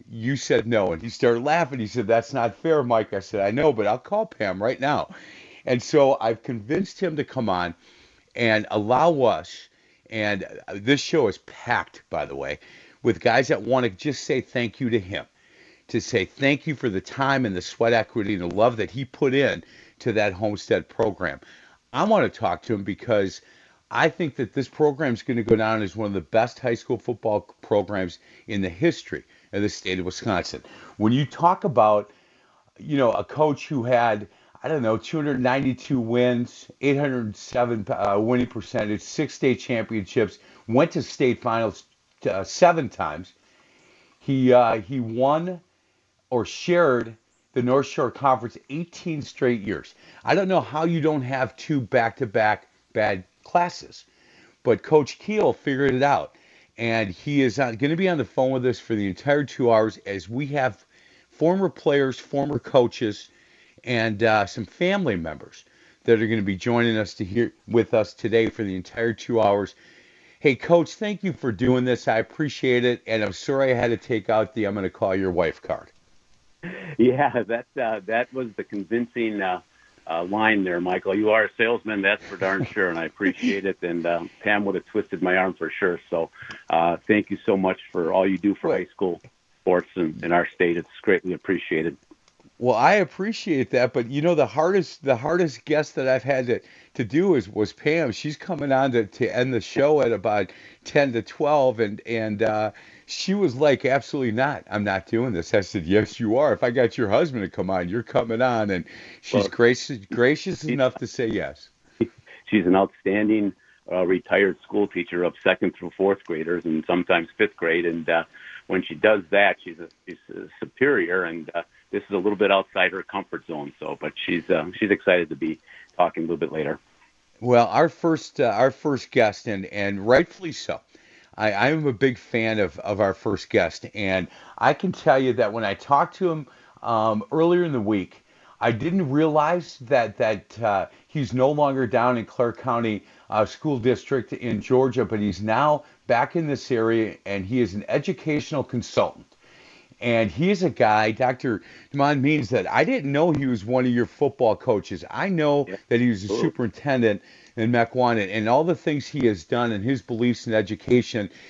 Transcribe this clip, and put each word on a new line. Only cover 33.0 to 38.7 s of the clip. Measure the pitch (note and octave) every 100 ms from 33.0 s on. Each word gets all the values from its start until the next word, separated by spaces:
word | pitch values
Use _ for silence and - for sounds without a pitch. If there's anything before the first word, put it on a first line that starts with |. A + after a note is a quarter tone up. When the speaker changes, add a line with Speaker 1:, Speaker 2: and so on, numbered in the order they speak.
| A#2+
Speaker 1:
a | G2+
coach | G2+ C#3 D#3 C3+ -
who | C#3
had, | A#2 A#2+ A#2 G#2+ G#2 _ _ -
I | C3+
don't | D#3
know, | A2+ A2
two | - D#3+
hundred | D3 C3
ninety-two | B2 C3+ C3+ B2 - C3+
wins, | A2+ A#2+ B2 A#2+ A#2+ - - -
eight | C#3 C#3
hundred | C#3+ B2+ A2 G2+
seven, | - B2 A#2+ A#2 G2
uh, | - G2+ G2+
winning | A2+ B2 B2
percentage, | A2 -